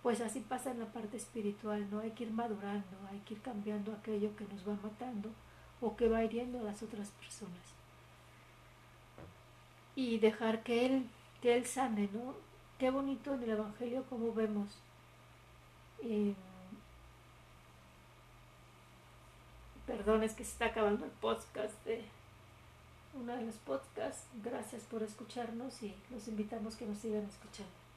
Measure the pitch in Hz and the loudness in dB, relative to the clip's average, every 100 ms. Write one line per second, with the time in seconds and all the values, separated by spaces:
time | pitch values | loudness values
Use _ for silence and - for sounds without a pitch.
0 | 247 220 226 262 214 254 269 233 220 240 | 4 4 2 -2 -2 -2 -2 -2 -4 -4
1 | 220 214 - 233 208 202 220 208 202 208 | -6 -6 -6 -2 0 0 0 0 0 -2
2 | 226 220 233 220 233 208 202 208 196 190 | -2 -4 -2 0 0 0 0 -2 -2 -10
3 | 196 202 - 214 262 214 208 208 202 214 | -10 -10 -8 -8 -6 -4 -2 0 -2 -4
4 | - 214 214 208 202 202 190 208 208 214 | -2 2 2 0 -8 -8 -4 -2 -4 -6
5 | 247 226 208 226 - - - - 233 220 | -6 -4 -6 -8 -16 -20 -20 -2 0 4
6 | 233 226 226 233 247 247 214 208 220 208 | 6 6 4 2 -2 -2 -4 -4 -6 -6
7 | 202 - - - 196 175 - - - - | -8 -10 -16 -12 -10 -10 -14 -20 -20 -20
8 | - - - - - - - - - - | -20 -20 -20 -20 -20 -20 -20 -20 -20 -20
9 | - - 85 - - - - - - - | -20 -16 -16 -16 -20 -20 -20 -20 -12 -2
10 | 254 226 214 220 226 226 233 233 254 269 | 2 8 8 8 2 2 4 6 6 6
11 | 247 - - - 247 240 240 - 262 214 | 2 -6 -20 2 6 6 4 2 2 4
12 | 202 202 247 - - - - - 262 262 | 2 0 -4 -8 -12 -20 -20 2 4 4
13 | 277 262 - 277 240 214 214 208 240 247 | 2 -2 -2 -2 2 2 0 -2 -2 -2
14 | 262 247 226 220 220 208 202 - - - | -2 0 0 4 2 2 0 -4 -18 -20
15 | - - - - - - - - - - | -20 -20 -20 -20 -20 -20 -20 -20 -20 -6
16 | 254 214 208 196 - - - - - - | 0 4 4 2 -6 -16 -14 -16 -16 -20
17 | - - - - - - - - - - | -20 -20 -20 -20 -20 -20 -20 -20 -20 -20
18 | - - - - - - - - - - | -20 -20 -20 -20 -20 -20 -20 -20 -20 -20
19 | - - - - - - - - - 240 | -20 -20 -20 -20 -20 -18 -18 -14 -8 -2
20 | 202 220 220 - 220 - 220 226 208 208 | 6 6 6 0 -8 0 0 4 4 4
21 | - - 220 220 - - 214 - - 226 | 0 -2 0 0 -2 -4 -4 -4 -4 -4
22 | 208 - - - - - - - - - | -4 -16 -20 -20 -20 -20 -20 -20 -20 -20
23 | - 277 240 247 226 214 - 269 - - | -16 -10 -4 -4 -4 -6 -2 -4 -2 -4
24 | 214 - - 240 208 262 214 233 - 226 | -4 -4 -12 -8 -6 -6 -6 -8 -6 -4
25 | 214 - 226 254 226 226 262 - 214 185 | -4 -4 -10 -6 -4 -4 -6 -6 -8 -8
26 | - 240 - 214 214 226 214 220 226 208 | -10 -10 -6 -2 -2 -2 -4 -6 -6 -4
27 | 226 214 208 - - - 190 - - | 0 0 -2 -8 -16 -12 -12 -12 -20